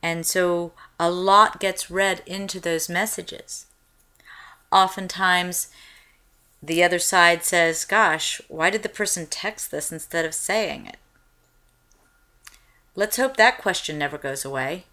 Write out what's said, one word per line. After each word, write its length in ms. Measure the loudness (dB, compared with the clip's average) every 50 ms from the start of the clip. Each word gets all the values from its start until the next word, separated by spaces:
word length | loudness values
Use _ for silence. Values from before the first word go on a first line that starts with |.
And 220 | -4 -4 -4 -2 -4
so 480 | -2 0 2 2 2 2 0 -2 -6 -10 -18 -20 -20 _ _
a 120 | 0 0
lot 500 | 0 0 2 6 8 8 8 6 4 -2
gets 300 | -4 -4 -2 -4 -8 -6
read 320 | -2 0 0 0 0 -2 -6
into 340 | -10 -8 -8 -8 -8 -10 -6
those 300 | -4 -2 -2 -2 -2 -2
messages. 800 | -2 -2 -2 -2 -4 -8 -10 -12 -14 -16 -16 -16 -16 -16 -16 _ _ _ _ _ _ _ _ _ _ _ _ -20 -20 -20 -20 -20 -20 _ _ _
Oftentimes, 960 | 4 4 4 4 0 -6 -10 -8 -4 0 2 4 4 4 2 0 -4 -6 -8 -8 -12 -20 -20 -20 -20 -20 _ _ _ _ _ _ _ _ _ _ _ _
the 200 | -6 -2 2 4
other 160 | 4 4 4 2
side 460 | 0 2 4 6 6 6 6 2 0
says, 400 | 0 2 4 4 2 2 -2 -4
"Gosh, 560 | 0 2 4 4 4 2 0 -2 -6 -6 -8 -12 _
why 220 | -6 0 0 0
did 120 | 0 0
the 60 | -6 -6
person 380 | -6 -4 -4 -4 -4 -6 -6
text 440 | -10 -10 -6 -6 -8 -8 -8 -12 -8
this 220 | -8 -8 -8 -6
instead 320 | -10 -10 -12 -6 -4 -4 -4
of 80 | -2
saying 540 | -4 -6 -4 -2 -2 -2 -2 -2 -6 -8 -12
it?" 100 | -18 -20 _ _ _ _ _ _ _ _ _ _ _ _ _ _ _ _ _ _ _ _ _ _ _ _ _ _ _ _ _ _ -20 -20 _ _ _ _ _ _ _ _
Let's 240 | -4 -2 -2 0 0
hope 180 | 0 0 4
that 220 | 6 4 4 4 2
question 400 | -4 -4 -4 -2 -4 -6 -4 -4
never 180 | -4 -4 -6
goes 260 | -6 -8 -8 -8 -6
away 440 | -8 -6 -6 -6 -4 -6 -6 -10 -12 _